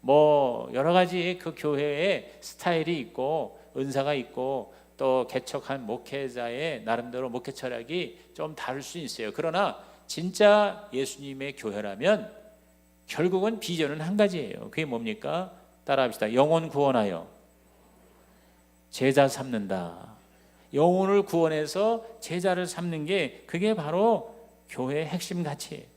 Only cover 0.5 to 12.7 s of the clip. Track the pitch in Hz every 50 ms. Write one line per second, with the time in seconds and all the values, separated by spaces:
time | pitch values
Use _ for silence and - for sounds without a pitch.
0.5 | 120 113 117 123 - 123 139 160 175 185 185 175 175 185 170 180 180 180 - 165
1.5 | 156 - - 151 147 139 147 147 143 143 165 196 190 131 104 - - - - -
2.5 | - - - 180 175 165 160 165 175 156 123 - - - 127 139 156 160 127 104
3.5 | - - - - _ 131 135 139 131 139 135 143 147 139 120 - - - 127 131
4.5 | 139 131 104 - - - - _ _ - 139 131 131 131 123 - - 131 127 -
5.5 | - 143 - - 135 139 123 107 110 165 - - 139 139 139 131 120 123 120 120
6.5 | 117 127 151 165 151 117 107 110 117 117 120 123 123 127 131 127 117 123 - -
7.5 | 135 - - 127 123 117 113 117 156 180 165 123 - - - _ - - 156 156
8.5 | 156 - - - 131 139 135 - - 175 160 120 - - 117 107 101 - 156 165
9.5 | 156 180 202 160 95 - - - - - _ _ - - 170 180 - - 208 208
10.5 | 208 208 208 202 196 - - - - 127 139 131 - - 143 139 135 135 135 143
11.5 | 139 - - 110 98 104 104 104 98 95 131 180 214 196 113 - - - - -
12.5 | - _ _ _